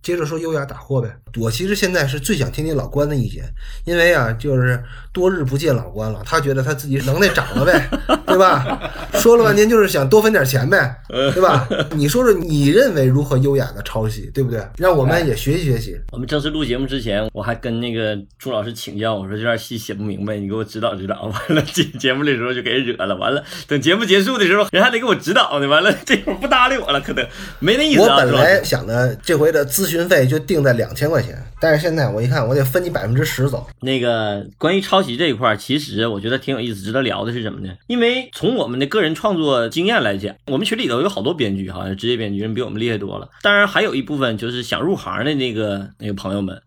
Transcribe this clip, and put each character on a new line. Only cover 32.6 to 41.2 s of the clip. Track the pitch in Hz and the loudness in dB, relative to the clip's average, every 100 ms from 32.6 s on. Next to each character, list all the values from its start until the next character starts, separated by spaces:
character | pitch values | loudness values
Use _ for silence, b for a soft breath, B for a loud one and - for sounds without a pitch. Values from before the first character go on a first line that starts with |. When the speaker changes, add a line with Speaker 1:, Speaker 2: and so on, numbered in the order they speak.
Speaker 1:
分 | 131 185 | 0 -2
你 | 175 | -4
百 | - 107 | -4 -2
分 | 123 | 0
之 | 156 | 0
十 | - 135 | -2 -2
走。 | 110 - - | -2 -10 -10
Speaker 2:
那 | 127 131 | -4 -2
个 | 120 117 107 101 - - | 0 0 -2 -4 -8 -4
关 | 151 190 | 0 0
于 | |
抄 | 196 190 | 2 2
袭 | 185 120 | 2 -2
这 | 170 | -2
一 | |
块 | 110 123 | 0 0
儿， | 107 | 0
其 | - 143 | -2 -4
实 | 147 101 113 | -2 -4 -2
我 | 104 | -2
觉 | 107 | -4
得 | 131 | -4
挺 | 135 | -4
有 | 131 | -4
意 | 120 | -4
思， | 104 | -6
值 | 98 | -4
得 | 123 | -2
聊 | 131 95 107 | -2 -2 -4
的 | |
是 | 120 | -6
什 | 107 | -8
么 | 92 | -8
呢？ | 98 92 _ | -12 -12 _
因 | 240 | 0
为 | 233 254 254 | 2 0 -6
从 | - 175 247 | -4 -2 0
我 | 120 | -2
们 | 123 | -2
的 | 139 | -2
个 | 214 | 0
人 | 160 160 | 0 0
创 | 214 180 | 0 0
作 | 151 131 117 | 2 2 0
经 | 156 185 | 0 0
验 | 226 | 2
来 | 117 98 | 0 -2
讲， | 101 - - | -6 -10 -4
我 | 139 | -4
们 | 220 | -2
群 | 226 | -2
里 | 190 | -2
头 | 120 | 0
有 | 180 | 0
好 | 196 | -2